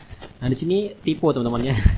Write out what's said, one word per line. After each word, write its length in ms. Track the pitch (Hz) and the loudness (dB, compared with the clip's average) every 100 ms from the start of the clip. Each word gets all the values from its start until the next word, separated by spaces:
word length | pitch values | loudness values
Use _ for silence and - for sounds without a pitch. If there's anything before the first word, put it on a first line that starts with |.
| - - - - | -14 -20 -20 -8
Nah, 80 | 127 | -4
di 80 | 131 | -2
sini 360 | 165 190 208 - | 0 -2 -2 -4
typo, 320 | 160 151 160 | -4 0 0
teman-teman, 400 | 123 120 120 127 | 0 0 -2 0
ya. 40 | 117 - | 2 4